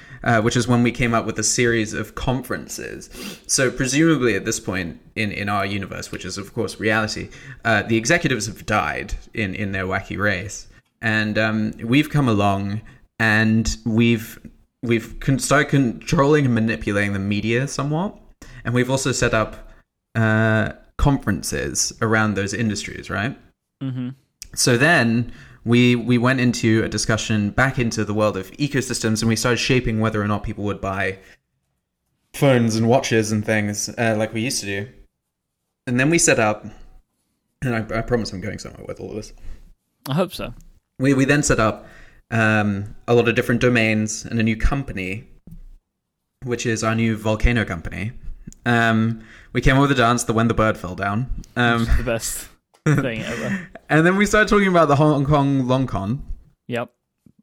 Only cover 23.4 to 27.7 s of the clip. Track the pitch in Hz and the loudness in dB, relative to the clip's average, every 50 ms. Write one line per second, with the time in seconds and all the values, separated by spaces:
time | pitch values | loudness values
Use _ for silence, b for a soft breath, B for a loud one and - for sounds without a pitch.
23.4 | - _ _ _ _ _ _ _ 135 131 123 127 123 123 135 - _ _ _ _ | -16 _ _ _ _ _ _ _ -8 -8 -6 -6 -8 -8 -10 -14 _ _ _ _
24.4 | - - - - - 131 120 117 139 165 175 147 117 117 113 120 117 B B B | -20 -10 -6 -2 2 2 2 4 4 4 4 4 4 2 2 0 -2 B B B
25.4 | B B B B - 113 117 123 123 123 123 120 110 117 123 117 117 123 135 127 | B B B B 0 2 4 6 6 6 4 2 2 2 2 2 2 2 2 2
26.4 | 123 123 113 - - 113 110 113 95 - - 104 - - 113 104 - - 113 104 | 2 2 2 2 2 2 4 2 2 0 -2 -2 0 0 0 0 0 0 0 0
27.4 | 101 101 - - 127 135 | 0 0 0 0 0 0